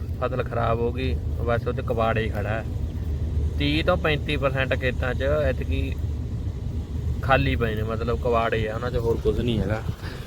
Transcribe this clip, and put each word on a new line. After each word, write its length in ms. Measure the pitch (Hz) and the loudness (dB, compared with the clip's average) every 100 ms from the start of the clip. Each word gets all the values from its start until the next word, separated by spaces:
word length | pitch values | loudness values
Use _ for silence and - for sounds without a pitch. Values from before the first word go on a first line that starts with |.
| - - | -4 -2
ਫਸਲ 220 | 123 127 | -2 0
ਖਰਾਬ 360 | 123 117 117 117 | -2 0 2 2
ਹੋ 120 | 117 | 2
ਗਈ, 220 | 123 131 123 - - 117 | 0 0 0 0 0 0
ਬਸ 220 | 117 120 | 0 0
ਉਹ 60 | |
'ਚ 80 | 120 | -2
ਕਬਾੜ 360 | 123 117 113 113 | 0 2 2 2
ਹੀ 120 | 110 | 0
ਖੜਾ 200 | 107 101 | 0 0
ਹੈ। 140 | 110 107 - - - - - - - - - | -2 -2 -4 -4 -4 -2 -2 0 0 0 2
ਤੀਹ 260 | 143 151 | 2 2
ਤੋਂ 140 | 160 - | 2 2
ਪੈਂਤੀ 380 | 160 147 123 147 | 2 0 0 0
ਪਰਸੈਂਟ 360 | 135 131 131 135 | 0 2 0 2
ਖੇਤਾਂ 380 | 131 123 131 | 0 0 0
'ਚ 100 | 120 | 0
ਐਤਕੀ 720 | 131 151 139 127 - 135 - - - - - - - - - - - - - - | 2 2 2 0 0 0 0 -2 -4 -2 -4 -4 -4 -4 -4 -4 -4 -4 -2 0
ਖਾਲੀ 340 | - 131 135 131 | 2 2 4 2
ਪਏ 200 | 117 107 | 0 0
ਨੇ, 80 | |
ਮਤਲਬ 400 | 110 110 117 117 | -2 -2 0 0
ਕਬਾੜ 300 | 123 117 113 | 2 2 2
ਹੀ 120 | 110 107 | 0 0
ਆ, 80 | 110 | -2
ਉਹਨਾਂ 160 | 123 | -2
'ਚ 60 | 123 | 0
ਹੋਰ 200 | 117 113 | 0 2
ਕੁਝ 220 | 110 104 | 2 2
ਨਹੀਂ 200 | 120 110 | 2 2
ਹੈਗਾ। 220 | 98 110 113 - - - | 0 0 -2 -6 -8 -8